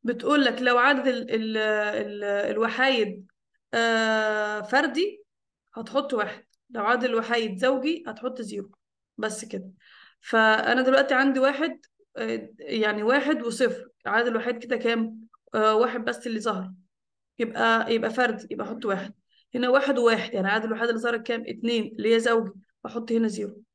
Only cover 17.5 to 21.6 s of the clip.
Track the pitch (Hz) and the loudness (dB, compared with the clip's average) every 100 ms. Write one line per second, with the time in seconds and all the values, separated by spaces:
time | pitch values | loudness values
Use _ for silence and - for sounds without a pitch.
17.5 | 226 226 226 - 226 226 226 240 214 - | 0 2 2 2 0 0 0 0 -2 -8
18.5 | - 202 226 214 190 190 - _ _ _ | -8 -8 -6 -2 -4 -4 -14 _ _ _
19.5 | 247 247 269 277 247 233 220 - 196 190 | -2 2 4 4 4 4 4 0 -2 0
20.5 | 214 226 220 233 226 240 233 226 226 - | 0 -2 -2 -2 0 0 -2 -4 -6 -6
21.5 | 214 | -4